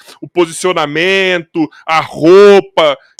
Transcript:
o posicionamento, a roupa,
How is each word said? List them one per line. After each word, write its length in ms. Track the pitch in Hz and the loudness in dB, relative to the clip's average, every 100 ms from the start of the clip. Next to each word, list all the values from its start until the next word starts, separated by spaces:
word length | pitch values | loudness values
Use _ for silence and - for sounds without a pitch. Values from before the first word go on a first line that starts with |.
| _ - | _ -20
o 80 | 151 | -10
posicionamento, 1400 | 175 165 160 185 170 147 151 185 196 185 180 160 170 151 _ - | -4 -4 -4 -6 -4 -4 -4 -4 -2 -2 -6 -6 -6 -6 _ -4
a 140 | 160 | -4
roupa, 960 | 139 143 156 190 202 196 190 - 156 135 _ - | -4 -2 4 6 6 4 0 -2 -2 -4 _ -10